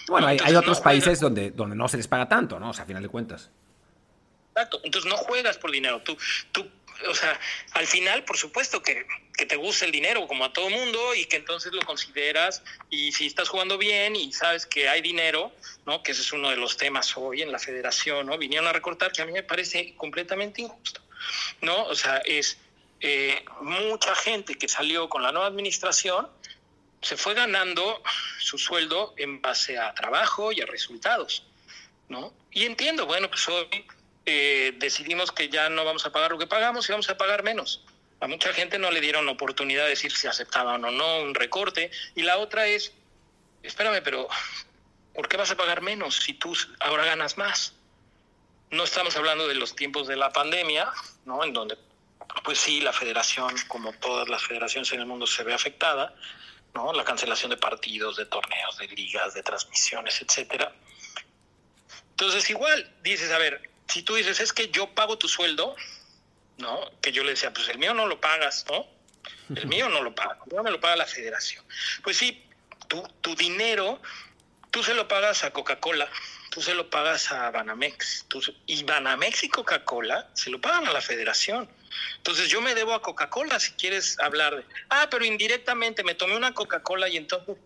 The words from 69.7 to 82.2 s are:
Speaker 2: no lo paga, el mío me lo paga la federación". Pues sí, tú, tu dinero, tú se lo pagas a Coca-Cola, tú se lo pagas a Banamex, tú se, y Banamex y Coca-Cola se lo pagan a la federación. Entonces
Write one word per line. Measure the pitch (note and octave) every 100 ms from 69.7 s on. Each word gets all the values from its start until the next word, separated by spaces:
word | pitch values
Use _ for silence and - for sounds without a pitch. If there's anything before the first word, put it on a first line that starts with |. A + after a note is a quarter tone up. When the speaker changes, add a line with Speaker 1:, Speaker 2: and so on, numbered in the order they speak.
| G3+ B3+
Speaker 2:
no | D#3
lo | B2 -
paga, | - - -
el |
mío | F#3
me | A3
lo | E3+
paga | E3+ E3+
la | D#3
federación". | - A2+ A2 - - - - - -
Pues | - -
sí, | B3 - - _ _ - -
tú, | E3 F#3+ -
tu | - E3
dinero, | F3+ F#3 A3+ G#3+ F#3+ C4+ - - - - _ _ -
tú | A#3
se | A3+
lo | A#3 G#3+
pagas | G3+ G#3 G3+
a | C#3+
Coca-Cola, | - - - D#3+ D#3 B2+ - - - -
tú | E3
se | E3+
lo | F3 E3+
pagas | D3+ D3+ D#3 -
a | C3+ A#2+
Banamex, | - G#2+ A2+ D3 - - - -
tú | C3+
se, | - - -
y | D3+
Banamex | C#3+ D3+ C3+ C3 F#3+ A#3
y | D#4
Coca-Cola | - - - - - A3+ G#3+ -
se | - -
lo | B3+
pagan | B3+ F4 C#4
a |
la | F3+
federación. | - A#3 - - - A#3 A3+ - - - -
Entonces | -